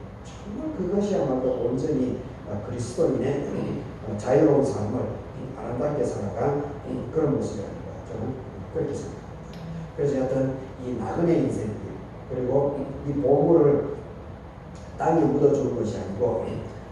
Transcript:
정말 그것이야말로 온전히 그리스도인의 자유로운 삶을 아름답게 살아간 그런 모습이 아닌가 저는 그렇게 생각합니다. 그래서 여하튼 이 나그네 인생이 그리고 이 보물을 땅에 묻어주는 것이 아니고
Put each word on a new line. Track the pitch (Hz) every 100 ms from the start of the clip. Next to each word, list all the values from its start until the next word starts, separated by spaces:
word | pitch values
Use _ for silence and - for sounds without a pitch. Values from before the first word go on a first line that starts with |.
| - -
정말 | - - 196 208 311 240
그것이야말로 | 180 202 - 180 131 131 127 123 117
온전히 | 131 156 135 127 - - - - 104 -
그리스도인의 | - - - - - - - - - - - - - 104 104
자유로운 | 123 139 156 135 -
삶을 | 101 104 - - - - - - -
아름답게 | - 123 147 139
살아간 | 120 113 104 - 139 143 - - - 127 -
그런 | 156 147 120
모습이 | - 104
아닌가 | - - - - -
저는 | - - - - - -
그렇게 | - 143
생각합니다. | - - - - - - - - - - -
그래서 | 143 131
여하튼 | 127 135 135 - - - 127
이 |
나그네 | 117 104 156 170 151
인생이 | 123 107 107 104 - - - - -
그리고 | 127 123 135 143 - - - 143
이 |
보물을 | 143 135 147 165 170 143 - - - - - - - - - - - - -
땅에 | 123 165
묻어주는 | 139 - 139 139 127 120
것이 | 104 95
아니고 | 95 98 98 - - 73 - - -